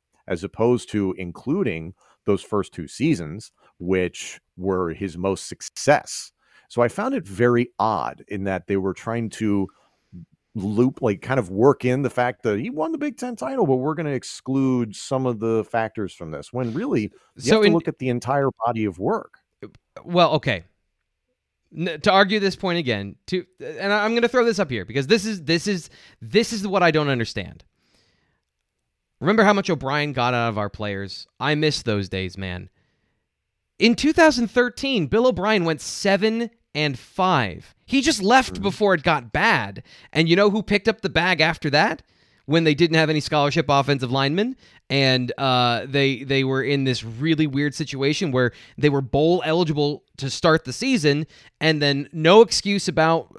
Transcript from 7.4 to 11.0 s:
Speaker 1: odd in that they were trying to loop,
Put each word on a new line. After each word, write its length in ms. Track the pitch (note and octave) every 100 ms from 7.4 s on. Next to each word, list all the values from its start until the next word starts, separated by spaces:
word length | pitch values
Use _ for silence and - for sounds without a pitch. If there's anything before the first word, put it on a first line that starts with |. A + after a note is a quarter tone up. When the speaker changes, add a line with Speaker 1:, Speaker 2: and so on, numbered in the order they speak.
| A#2+ A#2+ B2 -
Speaker 1:
odd 440 | A2 G2 A#1+ - -
in 180 | G#2 G2
that 220 | F#2 -
they 100 | G2
were 160 | F#2+
trying 360 | F2+ A2+ A#2 A2
to 360 | - A2 G2+ F#2 _ _ _ _ F2 E2 _ _ A2
loop, 460 | G2 G#2+ B2+ -